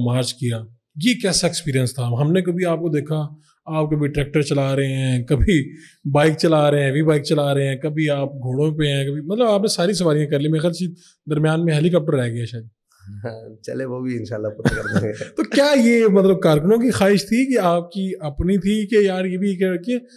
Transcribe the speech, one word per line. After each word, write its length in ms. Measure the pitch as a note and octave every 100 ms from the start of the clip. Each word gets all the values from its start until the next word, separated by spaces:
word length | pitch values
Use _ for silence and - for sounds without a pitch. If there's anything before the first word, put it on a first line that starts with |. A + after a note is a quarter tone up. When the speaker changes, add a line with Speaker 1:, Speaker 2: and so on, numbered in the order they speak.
| A#2+
Speaker 1:
मार्च 260 | B2+ B2
किया, 340 | - B2 A2+ A2+ _ _ D3+
ये 160 | A3
कैसा 320 | B3 G3 - E3+
एक्सपीरियंस 480 | E3+ C#3+ C3 B2 -
था? 80 | A#2+
हमने 360 | A#2+ D3 F#3
कभी 220 | F3 F3
आपको 240 | F3+ D#3+ E3+
देखा, 500 | D3 C#3+ D#3 D3 - _ _ -
आप 220 | D#3 D3+
कभी 160 | D3+ C#3+
ट्रैक्टर 340 | D3 C#3 D#3+
चला 320 | C#3+ C#3 C3+
रहे 180 | C3+ C3+
हैं, 320 | C3+ C3 B2+
कभी 500 | A#2+ C#3 G#3+ D#3+ - - - _ D3
बाइक 280 | C#3+ D#3+
चला 340 | D#3 F3 D#3 D3
रहे 120 | C#3+
हैं, 80 | C3+
हैवी 140 | C#3+
बाइक 200 | D#3+ D3+
चला 300 | - D3+ C#3+
रहे 140 | C#3 C#3
हैं, 140 | C3
कभी 280 | D3+ D3+ D3+
आप 200 | C#3+ C3+
घोड़ों 460 | C#3 B2+ C3 D#3
पे 120 | D#3 D3
हैं, 240 | C#3 C#3
कभी, 100 | D3
मतलब, 260 | D3 G#3+ A#3
आपने 220 | G3+ G3+
सारी 260 | - F3
सवारियां 340 | F3+ E3+ D3+ C#3+
कर 120 | C#3+
ली। 80 | D3+
मेरे 120 | D#3
ख्याल 120 | F3
से 140 | E3+ F3+ - _ _ D3+
दरमियान 260 | D3 D#3 D#3+
में 140 | E3+
हेलीकॉप्टर 380 | D3+ F3 F3 D#3
रह 160 | C#3 A#2+
गया 160 | A#2
शायद। 260 | A2+ A#2 A2 _ _ _
Speaker 2:
हाँ, 560 | F#2+ G2+ A#2 A2 A2+ G#2+
चले, 200 | - B2
वो 160 | C3 B2+
भी 160 | B2+ A#2+
इंशाल्लाह 360 | G#2+ A2 G#2+
पूरा 300 | - - -
कर 180 | - -
देंगे। 240 | G#2+ -
Speaker 1:
<laughs> 0 |
तो 180 | - -
क्या 300 | - B3+ C#4+
ये, 360 | C#4 A#3 A#3 A3
मतलब, 320 | G3 F#3+ F#3+
कारकुनों 360 | F3+ D3+ E3+ A#3
की 120 | A#3+
ख्वाहिश 340 | - G3 G3+
थी 220 | - A3+ C4+
कि 100 | A#3+
आपकी 560 | F3+ E3+ E3+ G3 F#3+
अपनी 460 | F3+ D3+ C#3+ E3+ G3
थी 280 | G3 G#3+ G3+
कि 220 | G#3+ G3
यार 180 | F#3 F#3
ये 120 | F3+
भी 180 | G3+ F#3
करके 400 | F#3+ F3 F3+ B3 -